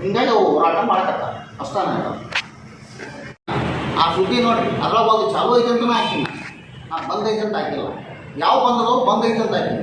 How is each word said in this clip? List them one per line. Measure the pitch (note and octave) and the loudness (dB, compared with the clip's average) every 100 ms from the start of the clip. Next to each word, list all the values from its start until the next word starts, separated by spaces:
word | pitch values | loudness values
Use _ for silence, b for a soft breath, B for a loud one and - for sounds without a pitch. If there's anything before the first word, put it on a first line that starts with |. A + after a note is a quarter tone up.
ಹಿಂಗಾಗಿ | F#3 G#3+ B3+ A3 | 0 0 4 4
ಅವು | F#3 | 4
ಹೋರಾಟ | D3 - - A3+ | 4 4 2 2
ಮಾಡಕತ್ತಾರೆ. | - - - - - - - | 2 2 -2 -4 -8 -14 -12
ಅಷ್ಟೇ | - G3+ F3+ | -6 -2 -2
ನಾನು | - | -2
ಹೇಳೋದು. | - - - - - - - - - - - - - - - - - - - - | -4 -8 -6 -8 -8 -16 -20 -20 -20 -16 -14 -14 -16 -16 -6 -2 -2 -2 -4 0
ಆ | E3 E3+ | 0 2
ಸುದ್ದಿ | F#3+ A#3+ A#3 | 2 2 2
ನೋಡ್ರಿ, | A3+ - - D#3+ | 2 0 -2 0
ಅದ್ರಾಗ | F#3 G#3+ G#3+ | 2 4 4
ಒಂದು | G3 - | 2 0
ಚಾಲು | - A#3+ | 4 4
ಐತೆ | A#3+ | 4
ಅಂತನೂ | A#3+ A#3+ A#3 | 2 2 2
ಹಾಕಿಲ್ಲ, | - - - - - - - - - | 0 -2 -4 -6 -14 -16 -18 -18 -10
ಆ | D#3+ - | -8 -4
ಬಂದ್ | G#3 G#3+ | -2 0
ಐತೆ | G#3+ G#3 | 0 -2
ಅಂತ | D#3+ | -2
ಹಾಕಿಲ್ಲ. | D3+ - - - - - - C#3 | -4 -4 -6 -8 -12 -16 -14 -2
ಯಾವ | F3 B3+ A#3+ | 2 4 4
ಬಂದದೋ | A#3 A3 B3+ B3+ | 2 2 2 4
ಬಂದ್ | G#3+ A3+ | 4 2
ಐತೆ | A3 A3 | 2 0
ಅಂತ | - | 0
ಹಾಕಿಲ್ಲ. | - - | 0 -2